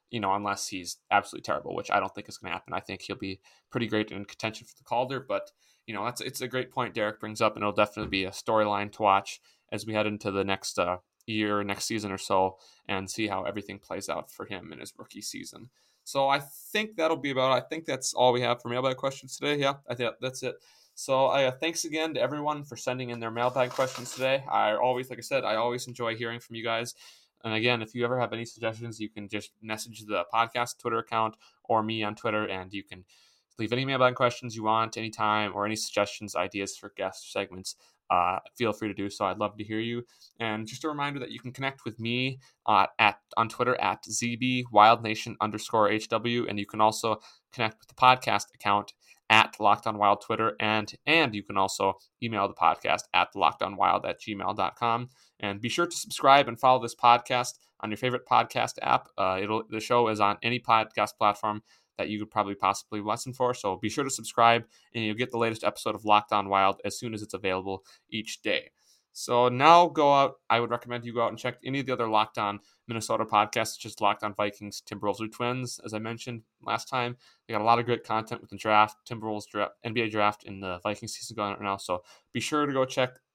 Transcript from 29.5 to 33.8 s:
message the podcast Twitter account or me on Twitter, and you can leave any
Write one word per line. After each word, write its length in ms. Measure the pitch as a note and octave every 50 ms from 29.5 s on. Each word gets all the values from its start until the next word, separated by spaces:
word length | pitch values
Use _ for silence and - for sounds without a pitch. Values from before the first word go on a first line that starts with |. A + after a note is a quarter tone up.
| _ _ A2
message 420 | A2 A2 G#2+ A2+ A#2+ A2 G#2+ G#2+
the 200 | G#2 G#2 F2+ F2 - -
podcast 440 | A2+ A#2 A2+ - B2 A#2+ A#2 - _
Twitter 200 | - A#2+ A2+ A2+
account 380 | A2+ - A#2 A2+ A2 A2 A2 _ _ _ _ _ _
or 180 | - A2+ A2 G#2+
me 200 | A2 A2+ A2 G#2+
on 140 | G#2 G#2
Twitter, 280 | - - A#2 G#2+ G#2+ G#2+
and 260 | G2 F#2+ F#2+ F#2 F#2 G2
you 80 | G2 -
can 240 | - F#2+ F#2 F2+ _ _ _ _ _ _ _ _ _ _ -
leave 140 | A2+ G#2 A#2+
any 140 | B2+